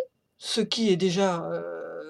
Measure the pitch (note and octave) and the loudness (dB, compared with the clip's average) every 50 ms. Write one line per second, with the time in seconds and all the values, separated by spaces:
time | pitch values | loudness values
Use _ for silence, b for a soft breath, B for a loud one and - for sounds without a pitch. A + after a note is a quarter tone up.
0 | B4+ - _ _ _ _ _ _ - - - A3+ G#3 G#3 - A#3 A3+ G#3 F3+ E3 | 2 2 _ _ _ _ _ _ -8 -4 0 0 0 0 0 0 4 4 4 4
1 | F#3+ F#3 E3+ G3 G3 F#3+ F3 E3+ E3 E3 E3+ E3+ E3+ F3 E3+ E3 - E3 E3 E3 | 4 2 2 4 2 2 2 0 -2 -4 -4 -4 -6 -6 -8 -8 -10 -10 -10 -10
2 | D3+ | -10